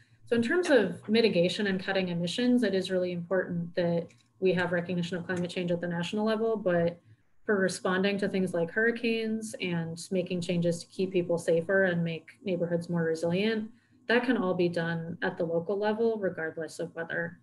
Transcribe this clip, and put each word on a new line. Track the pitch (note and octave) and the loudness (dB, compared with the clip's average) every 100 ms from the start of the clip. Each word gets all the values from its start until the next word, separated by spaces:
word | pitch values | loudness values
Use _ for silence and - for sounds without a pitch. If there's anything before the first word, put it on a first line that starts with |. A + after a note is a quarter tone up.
| _ _ - | _ _ -2
So | A#3 | 0
in | |
terms | A#3 F4 F4 | 2 2 6
of | B3+ F#3 - - | 6 4 -2 0
mitigation | A3+ A3+ F3 F3+ G3 G3+ | 4 4 4 2 2 0
and | F#3+ | 0
cutting | - F#3+ F3+ | 0 -2 0
emissions, | E3+ E3+ B3 B3 B3 | -2 -4 0 2 4
it | G#3 | 4
is | F#3+ F#3 | 0 0
really | F#3 F3+ | 0 0
important | F3 E3+ F#3 F3+ F3 E3+ - | -4 -2 -2 0 -4 -4 -2
that | E3+ E3+ E3+ - _ - | 0 0 -4 -12 _ -2
we | F#3+ | 2
have | F3+ F3 | 2 2
recognition | F3 F3 F3 E3+ F3+ | 0 -2 -2 -2 -4
of | E3+ | -4
climate | F3+ F3 | -4 -4
change | F#3 F3 | -4 -2
at | E3+ | -2
the | F3 | -2
national | E3+ F3 G#3+ G#3+ | -4 -4 -2 0
level, | G#3+ A3+ A3 | 0 0 0
but | F#3 F3 E3+ E3+ _ - _ _ - | 2 2 2 -2 _ -20 _ _ -2
for | G3+ | 2
responding | F#3 - F#3+ F#3 G3 G3 | 2 0 -2 2 2 0
to | G3 | 0
things | F#3+ F#3 | 0 0
like | F3 E3 | 0 -2
hurricanes | A3 A3+ A#3 A#3 A3+ A3 A3 A3 - | 2 0 2 0 0 -2 -4 -6 -6
and | F3+ E3+ D#3+ E3+ - | -2 -2 -4 -6 -4
making | F#3 F3 F3+ | -2 0 -2
changes | E3+ F3 E3+ E3+ | -2 0 2 0
to | - | -4
keep | - F#3+ | -4 -2
people | F#3 E3+ E3 | 0 0 0
safer | F3 E3 E3+ F#3+ | 2 2 2 2
and | F#3+ E3+ | 4 2
make | E3+ D#3+ - - | -2 -4 -10 -10
neighborhoods | G3+ F3 E3+ E3+ E3+ | -4 -2 0 -2 -2
more | E3+ | 0
resilient, | D#3+ D#3+ E3+ F3+ G#3+ A3 G#3+ - _ _ - | 0 0 0 0 0 -2 -6 -12 _ _ 0
that | A#3 B3 | 2 2
can | A3 | 2
all | F#3 | 2
be | F3 F3 | 2 0
done | E3+ E3 E3 E3 F3 | 0 -2 -4 -6 -4
at | F#3 F#3 | -4 -2
the | E3 | -2
local | E3 E3+ G3+ | -2 -2 -2
level, | G#3 G#3+ A#3 A3 | 0 0 0 0
regardless | F#3+ E3+ D#3+ D#3+ D#3 - | -4 -4 -6 -6 -8 -8
of | E3+ E3 | -8 -8
whether | E3 D#3+ E3+ - | -6 -4 -6 -8